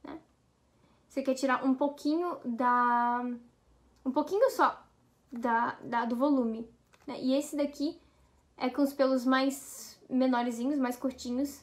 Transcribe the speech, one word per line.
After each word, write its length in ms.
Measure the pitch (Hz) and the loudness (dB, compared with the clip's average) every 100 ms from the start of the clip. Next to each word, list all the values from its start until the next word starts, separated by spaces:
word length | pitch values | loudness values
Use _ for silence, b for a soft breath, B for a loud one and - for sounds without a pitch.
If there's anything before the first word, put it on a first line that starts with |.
né? 160 | 285 320 _ _ _ _ _ b b b b | -14 -16 _ _ _ _ _ b b b b
Você 140 | - | -6
quer 100 | 269 | -2
tirar 320 | 254 269 254 269 | 0 0 2 2
um 80 | |
pouquinho 640 | 262 285 285 294 320 349 - 247 | 2 0 -2 -2 0 -2 -6 -8
da, 800 | 233 247 247 240 240 240 240 247 240 - _ _ _ _ _ 262 | 0 2 4 4 2 2 0 -4 -8 -14 _ _ _ _ _ -4
um 60 | |
pouquinho 400 | 262 294 392 523 | -2 0 2 2
só 320 | - 269 - - _ _ _ _ | 4 2 0 -16 _ _ _ _
da, 440 | 240 240 226 240 - | -6 0 0 0 -4
da, 240 | - 240 240 | -4 -4 -2
do 100 | 240 | 0
volume, 540 | 285 277 226 220 226 _ _ - - | 2 4 2 -2 -10 _ _ -20 -12
né? 120 | 247 | -6
E 140 | 254 | 0
esse 220 | 269 294 294 | 0 0 -2
daqui 440 | 285 - 285 339 b b b b _ - | -2 -2 -6 -6 b b b b _ -6
é 140 | 254 | -4
com 140 | 247 | 0
os 100 | 277 | 0
pelos 320 | - 262 262 240 | 2 2 4 4
mais 760 | 262 277 269 - - - - - | 2 2 -2 -12 -16 -16 -20 -4
menorzinhos, 680 | 254 262 247 247 226 247 294 | 2 4 2 0 -2 -2 0
mais 180 | 247 247 | -2 -2
curtinhos 640 | 269 254 247 247 277 - | -4 -6 -6 -4 -4 -6